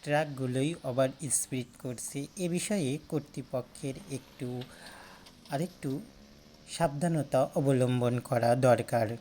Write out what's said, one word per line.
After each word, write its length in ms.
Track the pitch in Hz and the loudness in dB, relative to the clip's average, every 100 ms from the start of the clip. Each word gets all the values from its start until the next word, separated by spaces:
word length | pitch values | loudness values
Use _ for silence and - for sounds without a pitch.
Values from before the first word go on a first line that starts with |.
ট্রাকগুলোই 680 | - 147 151 131 131 127 143 165 | 2 2 2 -2 -2 0 0 -2
ওভার 260 | 143 127 131 - 147 - | -4 2 2 0 -4 -2
স্পিড 300 | - 131 117 - | -2 -6 -6 -10
করছে। 360 | 131 117 - 139 143 - | -10 -8 -8 -8 -10 -4
এ 20 | 180 | -2
বিষয়ে 420 | 175 - 208 139 147 - | -2 -2 -2 0 -4 -4
কর্তৃপক্ষের 880 | 156 147 - 131 127 - - 139 131 - 139 | -6 -4 -12 -6 -6 -8 -10 -10 -10 -10 -12
একটু, 320 | - - 127 123 127 - - - - - - - - | -12 -10 -8 -8 -10 -16 -20 -20 -20 -20 -20 -20 -8
আরেকটু 400 | 143 175 - 147 135 214 - - - - - - | -4 -4 -6 -6 -6 -8 -20 -20 -20 -20 -20 -16
সাবধানতা 720 | - 165 143 170 165 135 131 143 | -2 0 2 0 0 2 2 2
অবলম্বন 600 | - 139 131 127 123 120 123 - | 2 4 4 4 4 2 0 0
করা 220 | 123 117 127 127 | 2 4 4 6
দরকার 380 | 113 113 120 110 117 | 6 4 0 0 -4